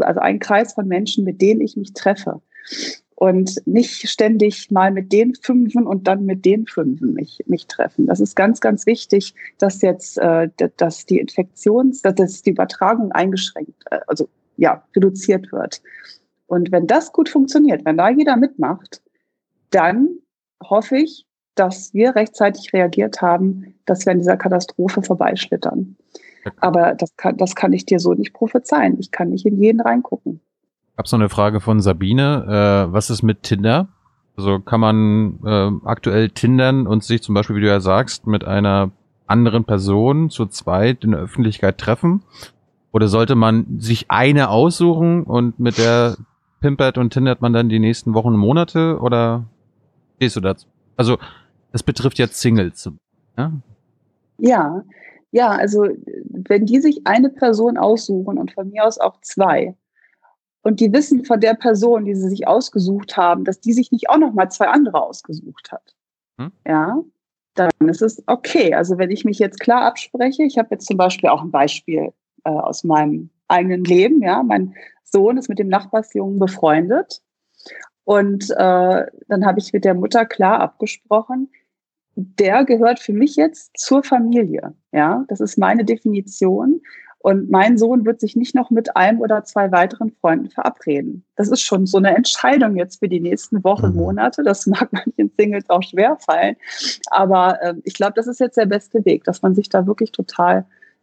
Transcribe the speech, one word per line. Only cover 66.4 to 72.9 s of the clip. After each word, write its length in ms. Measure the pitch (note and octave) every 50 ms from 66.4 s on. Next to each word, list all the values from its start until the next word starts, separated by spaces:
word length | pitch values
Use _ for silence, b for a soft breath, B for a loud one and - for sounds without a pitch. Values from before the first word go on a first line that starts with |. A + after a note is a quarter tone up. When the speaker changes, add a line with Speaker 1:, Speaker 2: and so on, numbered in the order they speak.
| B2+ F3 - _ _ -
Speaker 1:
ja, 300 | D#3 D#3 D#3 F3+ A#3 D4+ E4+ - _ _ _ _ _ _ _ _ _
dann 140 | - F3+ E3+ - - D#3 D#3+
ist 140 | E3 -
es 200 | A3 A3 A3 - - -
okay. 460 | A#3+ B3 - - - E4+ A3+ E3 -
Also 240 | - F3 F3+ F#3 F3
wenn 120 | F#3 F3+
ich 140 | G3+ G#3 -
mich 160 | A3 G3+ -
jetzt 200 | G#3 F#3+ F#3+ -
klar 220 | - A#3+ A#3 B3 A#3+
abspreche, 600 | A#3 - - - - - B3 B3 C4 C4+ - D#4
ich 140 | C#4 - A#3+
habe 100 | A3+ -
jetzt 140 | G#3 F#3+ - -
zum 100 | G#3+ F#3
Beispiel 320 | F3+ F#3 F#3 - - -
auch 120 | D3 D#3 D#3+
ein 80 | E3+
Beispiel, 600 | D#3+ - - D3+ - - - - E3 D3+ D3+ D3+ - _ _ _ _ _ _
äh, 60 | D#3+
aus 340 | D#3 D3+ - - - - -
meinem 460 | E3